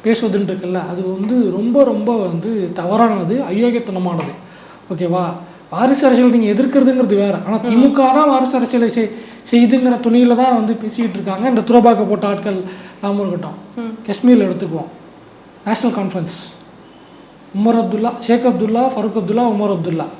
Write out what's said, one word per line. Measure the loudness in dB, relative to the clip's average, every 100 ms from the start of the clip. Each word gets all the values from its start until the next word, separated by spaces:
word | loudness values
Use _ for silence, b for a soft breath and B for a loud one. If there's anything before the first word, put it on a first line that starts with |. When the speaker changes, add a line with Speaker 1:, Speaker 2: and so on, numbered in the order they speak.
Speaker 1:
பேசுவதுன்னு | 0 0 0 -2 -2
இருக்குல்ல, | -4 -4 -6 -6
அது | -6 -6
வந்து | -4 -2 0 0
ரொம்ப, | -2 0 2
ரொம்ப | 2 2 -2 -2
வந்து | -2 -4 -4 -4 -4
தவறானது, | -6 -2 2 2 0 -2 -4 -2
அயோக்கியத்தனமானது. | 0 0 -2 -6 -6 -4 -4 -8 -12 B B B B -12
ஓகேவா? | -6 -2 -2 -4 -8 B B B
வாரிசு | -2 0 2 4
அரசியல் | 4 4 4
நீங்க | 2 0
எதிர்க்கிறதுங்கிறது | 2 4 4 2 2
வேற, | 2 0 -2 -4
ஆனா | -4
Speaker 2:
ம். | 2
Speaker 1:
திமுக | 4 4 4
தான் | 4 4 4
வாரிசு | 2 0 -2
அரசியலை | 0 0 0
செய்-, | 0 -4 B B B 0
செய்யுதுங்கிற | 4 4 4 2 0
துணியில | 2 4 4 4
தான் | 2
வந்து | 2 0
பேசிக்கிட்டு | -4 -6 -4 -4
இருக்காங்க | -4 -6 -2 0
இந்த | 0
துரோபாக்க | 4 6 6 4 0
போட்ட | 0 -2
ஆட்கள். | -4 -4 -6 -8 B B B
நாம | -4 -4
இருக்கட்டும், | -4 -6 -8 -14 -16 -12
Speaker 2:
ம். | -10 -10 -8
Speaker 1:
காஷ்மீர்ல | 0 4 4 4
எடுத்துக்குவோம், | -2 -6 -8 -10 -16 -20 -20 -20 -20 -20 -12 -6
நேஷனல் | -2 -2 -2
கான்ஃபரன்ஸ், | -4 -6 -8 -10 -16 -20 -20 -20 -20 -20 -20 -20 -20 -20 -10 0
உமர் | 2 2
அப்துல்லா, | 0 -2 -4 -4 0
ஷேக் | 2 2
அப்துல்லா, | 0 0 0 0
ஃபரூக் | -2 -4 -4
அப்துல்லா, | -2 0 0
உமர் | 0 -2 -2
அப்துல்லா | -4 -4 -6